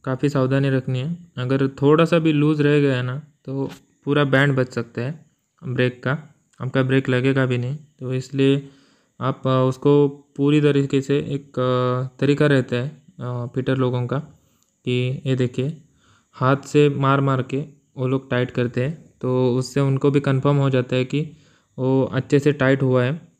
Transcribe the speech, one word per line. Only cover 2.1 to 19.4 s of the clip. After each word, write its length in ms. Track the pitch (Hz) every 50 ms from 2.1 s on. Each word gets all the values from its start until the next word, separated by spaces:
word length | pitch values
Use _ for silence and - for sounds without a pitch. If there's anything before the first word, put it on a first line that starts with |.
| 175 170
भी 140 | 156 160
लूज़ 300 | 156 147 147 151 156 147
रह 180 | 143 143 147 147
गया 220 | 143 139 131 123
ना 200 | 123 127 127 147 147 _ _ _ _
तो 260 | 135 135 139 135 - - - _ _ _ _ _
पूरा 200 | 143 143 147 147
बैंड 320 | 139 139 135 139 143 135
बच 120 | 131 127 123
सकता 340 | - 120 113 - - 117
है 240 | 120 135 170 - - _ _ _ _ _ _ _ -
ब्रेक 400 | 131 123 127 127 123 123 - -
का, 140 | 127 139 165 - - _ _ _ _ _ _
आपका 220 | 123 127 - 135
ब्रेक 260 | 131 127 131 135 135 135
लगेगा 380 | 127 123 127 135 135 135 131
भी 120 | 127 123 120
नहीं। 180 | 120 123 143
तो 380 | 151 - _ _ _ 131 127 131
इसलिए 540 | 131 131 - 139 135 135 135 139 139 139 - - _ _ _ _ _ _ _ _ -
आप, 260 | 120 127 135 - -
अ, 180 | 131 131 131 131 131
उसको 400 | 127 - - 147 147 147 143 139
पूरी 520 | 139 - _ _ _ - 139 143 151 151
तरीके 400 | 147 147 139 139 139 135 - 135
से, 180 | 131 - 143 147
एक, 400 | 151 - 143 139 - - - 127
अ, 580 | 127 127 127 127 127 127 123 127 131 127 _ -
तरीका 260 | 135 135 143 143 151
रहता 300 | 147 143 131 127 - 127
है, 120 | 120 123 151 - - _ - _ -
अ, 260 | 123 123 123 123 120 123 -
फिटर 220 | 135 123 135 131
लोगों 300 | 131 131 123 127 127 123
का 120 | 120 127 139 147 - - _ _ _ _ _ _ _ _ _ _
कि 380 | 127 123 123 123 127 131 143 -
ये 100 | 135 131
देखिए, 460 | 127 127 123 - - 127 147 165 - - _ _ _ _ _ _ _ _ _
हाथ 240 | _ - 131 127 139
से 320 | 139 - - - 147 147 147
मार 320 | 139 131 139 135 139 139
मार 220 | 139 139 135 127
के 220 | 123 - 135 135 156 170 - _ _ _ _
वो 120 | 135 127 127
लोग 220 | 131 131 131 -
टाइट 200 | 131 123 123 123
करते 340 | - 127 123 117 117 123 123
हैं, 300 | 143 170 - - - _ _
तो 360 | - 127 127 127